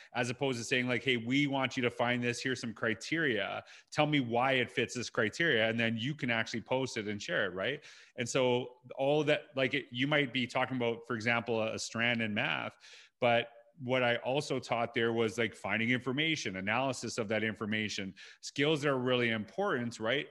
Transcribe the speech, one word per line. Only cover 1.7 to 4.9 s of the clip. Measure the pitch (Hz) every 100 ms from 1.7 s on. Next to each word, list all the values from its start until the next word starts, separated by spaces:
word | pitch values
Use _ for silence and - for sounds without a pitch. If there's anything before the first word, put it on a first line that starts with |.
| -
you |
to | 120
find | - 131 123
this. | 120 120
Here's | 135 127
some | 120
criteria. | 104 117 110 - 160 156 107 98 104 - - -
Tell | - 151
me | 147
why | 123 117 131
it | 131 120
fits | - 113